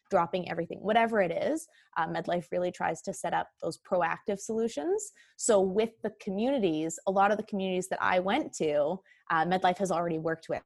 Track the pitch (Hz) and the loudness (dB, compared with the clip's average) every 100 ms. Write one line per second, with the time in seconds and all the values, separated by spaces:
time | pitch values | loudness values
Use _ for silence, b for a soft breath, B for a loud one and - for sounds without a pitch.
0 | _ 196 170 190 175 170 170 - 196 226 | _ 2 2 -2 -4 -4 -6 -6 2 2
1 | 226 220 180 165 202 320 - b b - | 4 2 2 0 0 -2 -6 b b -4
2 | 165 165 170 175 165 180 180 - 175 165 | -2 -4 -2 -2 -2 -2 -2 -2 -4 -4
3 | - - 175 165 160 _ 170 - - 185 | -8 -6 -4 -2 -4 _ -8 -8 -2 0
4 | 165 165 - 202 - 220 226 285 302 415 | 0 -2 -4 -6 -4 -2 -2 -2 -2 -2
5 | - b b - - 202 190 190 226 - | -4 b b -4 4 4 4 2 -2 -4
6 | 220 - - 190 240 277 196 156 160 160 | -8 -6 -6 -2 0 2 2 0 -2 -4
7 | - 190 196 214 220 202 190 185 180 - | 0 4 4 2 -2 -4 0 -2 -2 -2
8 | 196 185 185 262 - - 156 147 147 185 | 2 2 2 -2 -2 -2 0 2 0 -2
9 | b b - 165 165 185 185 180 190 170 | b b -2 0 2 2 2 2 0 0
10 | 175 160 165 160 - 135 | 0 -2 -2 -4 -4 -8